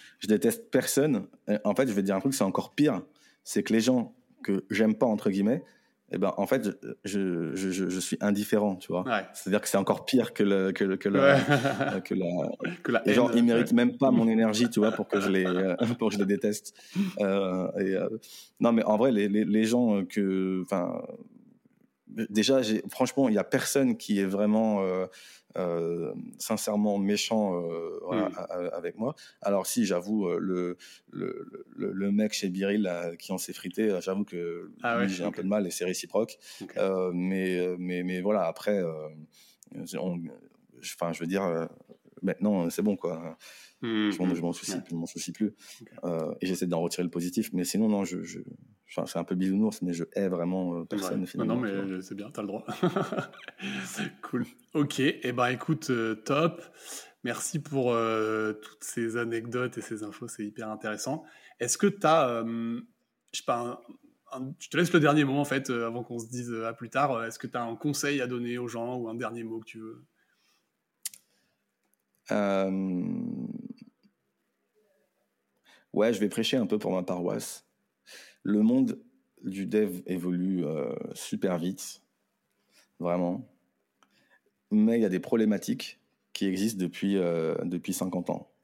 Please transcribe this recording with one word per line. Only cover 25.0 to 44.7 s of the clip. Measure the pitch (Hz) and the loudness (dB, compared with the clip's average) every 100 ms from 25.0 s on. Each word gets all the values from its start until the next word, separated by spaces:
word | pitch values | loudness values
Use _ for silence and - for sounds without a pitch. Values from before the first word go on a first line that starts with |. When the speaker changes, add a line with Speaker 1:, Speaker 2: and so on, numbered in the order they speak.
| 90 - - - _ - | -4 -8 -20 -20 _ -4
Speaker 1:
euh, | 90 85 85 85 73 - - - | -2 0 -2 -2 -4 -6 -12 -10
sincèrement | - 107 - 104 107 101 | -4 -4 0 2 2 2
méchant, | 98 104 - 113 101 87 | 2 0 2 2 2 0
euh, | 85 82 82 85 87 | -4 -6 -6 -8 -4
voilà, | 90 92 | -2 -2
Speaker 2:
Hmm. | 90 | -4
Speaker 1:
a-, | |
a-, | 87 90 87 87 | -8 -6 -4 -4
avec | 85 98 | -8 -4
moi. | 120 156 - - | -6 -6 -16 -6
Alors | 101 98 92 | 0 0 0
si, | - 101 | 0 2
j'avoue, | 87 92 107 92 | 2 0 0 0
euh, | 87 | 0
le, | 95 90 87 87 - - _ | 0 0 -2 -6 -14 -20 _
le, | 95 90 - - - - - | -8 -6 -8 -12 -16 -14 -6
le, | 98 | -4
le | 95 101 | -2 2
mec | 101 107 | 4 2
chez | - 98 | 0 -4
Biril, | 92 98 104 | -2 0 2
là, | 95 87 87 85 | 0 -2 -6 -8
qui | - | -8
en | 92 | -6
s'est | - | -6
frité, | - 92 98 110 | -10 -8 -2 0
euh, | 92 | 0
j'avoue | 95 98 | -2 -2
que | 101 87 85 85 87 - | -4 -4 -6 -8 -12 -8
Speaker 2:
Ah | 120 117 | -2 0
Speaker 1:
lui, | |
Speaker 2:
ouais, | 98 | 0
Speaker 1:
j'ai | 92 | 0
un | 85 | -4
Speaker 2:
ok. | 82 | -4
Speaker 1:
peu | |
de | 92 | 0
mal | 107 92 | 0 0
et | |
c'est | - 92 | -2 -4
réciproque. | 90 - 101 117 - - - | -4 -2 -2 -2 -6 -18 -14
Speaker 2:
Ok. | 98 - | -10 -2
Speaker 1:
Euh, | 98 95 92 | 0 0 0
mais, | 90 92 95 92 90 | 0 0 0 0 0
euh, | 90 90 | 0 -2
mais, | 90 90 | -4 -4
mais | 90 92 | -2 -2
voilà, | 95 104 82 | 0 0 0
après, | - 104 101 | -2 -2 0
euh, | 87 78 78 78 76 _ - _ - 90 87 71 | -2 -6 -10 -14 -20 _ -20 _ -16 -14 -8 -6
on, | 90 87 82 53 50 _ _ 62 | -4 -4 -8 -14 -20 _ _ -16
je, | - | -12
enfin, | - 85 | -6 -4
je | 80 | -4
veux | 85 | -2
dire, | 95 | 0
euh, | 95 82 82 - - - _ - | 0 -2 -4 -10 -20 -20 _ -6
maintenant, | 95 - 107 98 85 | -4 0 2 2 0
c'est | - | 0
bon, | 104 95 | 0 0
quoi. | 85 82 85 80 - - - - | -4 -6 -10 -14 -20 -20 -20 -10
Speaker 2:
Hmm, | 117 110 104 | -2 0 0
Speaker 1:
Je | 95 | 2
m'en, | 92 | 0
Speaker 2:
hmm. | 85 | 0
Speaker 1:
je | |
m'en | 85 | -2
soucie, | 85 - | -4 -6